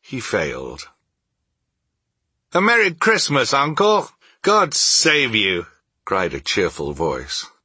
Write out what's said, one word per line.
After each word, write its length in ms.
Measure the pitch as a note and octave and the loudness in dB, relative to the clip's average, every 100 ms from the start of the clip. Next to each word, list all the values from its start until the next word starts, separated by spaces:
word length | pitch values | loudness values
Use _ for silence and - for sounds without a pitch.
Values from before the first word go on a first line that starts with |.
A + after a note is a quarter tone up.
he 180 | - C3+ | -10 -10
failed. 680 | A2 G#2 D#2 B1+ C2 B1 - _ _ _ _ _ _ _ _ _ _ _ _ _ _ _ _ | -4 -2 -2 -6 -10 -14 -18 _ _ _ _ _ _ _ _ _ _ _ _ _ _ _ _
A 80 | E3+ | 0
Merry 320 | G3+ A#3 G3+ | 2 4 2
Christmas, 600 | E3 - G#3+ - C#3+ A#2+ | 0 0 0 2 0 2
Uncle! 560 | C#3+ D3 D#3 G3+ G#3 - _ _ _ | 2 0 2 2 2 -2 _ _ _
God 320 | - G#3+ F3+ | 2 2 2
save 600 | - - - D#3+ D3+ C3+ | 0 0 2 4 2 2
you! 320 | A2 F#2+ F2+ E2+ _ _ _ | 0 0 -2 -6 _ _ _
cried 300 | - F#2+ F2+ | -6 -2 -2
a 60 | C#2 | -4
cheerful 520 | - - F2+ - D2 | -6 0 0 -2 -8
voice. 540 | C#2+ D#2+ C2 C2+ - - _ | -4 -2 -4 -6 -10 -12 _